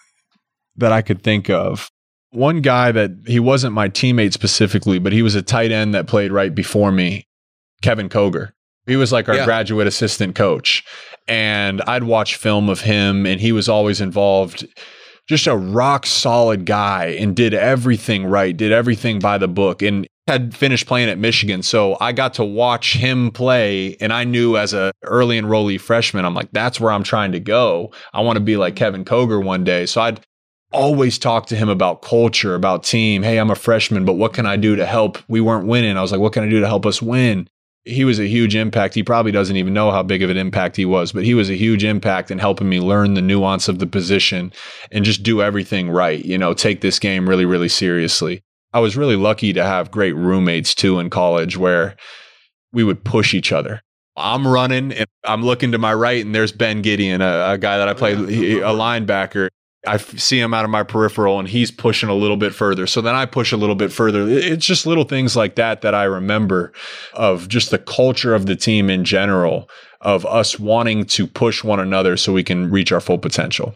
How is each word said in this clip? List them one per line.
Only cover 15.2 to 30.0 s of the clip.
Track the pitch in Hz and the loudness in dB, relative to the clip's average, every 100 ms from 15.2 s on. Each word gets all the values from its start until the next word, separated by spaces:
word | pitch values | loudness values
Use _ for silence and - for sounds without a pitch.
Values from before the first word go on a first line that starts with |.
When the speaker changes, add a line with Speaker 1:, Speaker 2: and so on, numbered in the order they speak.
| - | -2
Speaker 1:
Just | 156 160 | 0 0
a | 110 | 0
rock | 92 110 135 139 - | 0 0 2 0 -2
solid | - 131 120 117 101 | -2 2 2 2 2
guy | 90 104 101 95 85 78 | 0 0 0 -2 -2 -2
and | 104 92 | -2 2
did | 117 | 2
everything | 104 113 131 127 110 - 101 | 2 2 2 2 0 0 -2
right, | 95 101 95 85 | 0 0 0 0
did | 107 | 2
everything | 113 120 110 120 104 | 2 2 0 -2 0
by | 101 101 | 0 0
the | 95 | 0
book, | 90 98 87 | 0 0 0
and | 104 101 - _ - | -2 -2 -4 _ -4
had | 131 120 | -2 -4
finished | - 139 123 - | -2 0 0 0
playing | 123 117 | 0 0
at | 92 | 0
Michigan. | 113 - 104 92 | 0 0 -2 -2
So | - 113 101 92 | 0 2 2 0
I | 117 | -2
got | 123 131 | -2 -2
to | - | -2
watch | 104 104 120 117 - | -2 0 0 0 -2
him | - 127 127 120 | 0 0 0 0
play, | 110 127 127 104 98 95 - | 0 2 2 2 0 -4 -4
and | 107 | -4
I | 117 | -2
knew | 123 120 120 110 | 0 2 2 2
as | 104 | 0
a | 101 95 - | 0 -2 -4
early | - 120 123 117 | -2 2 2 0
enrollee | 107 110 104 98 | 0 0 0 -2
freshman, | - 117 113 98 | 0 0 0 -2
I'm | 90 | -2
like, | 87 - | -4 -6
"That's | 104 123 - | -4 -4 0
where | 113 | 0
I'm | 104 | 0
trying | - 110 101 | 0 -2 0
to | 87 | -4
go. | 98 117 117 85 107 - - | 0 2 2 0 -4 -14 -8
I | - | -2
wanna | 117 110 | 0 0
be | 104 104 | 2 2
like | 90 90 | 0 0
Kevin | 110 95 92 | -2 -2 -2
Koger | 120 120 104 | 0 2 0
one | 95 92 | 0 -2
day." | 90 90 87 | 0 0 0
So | 117 | -2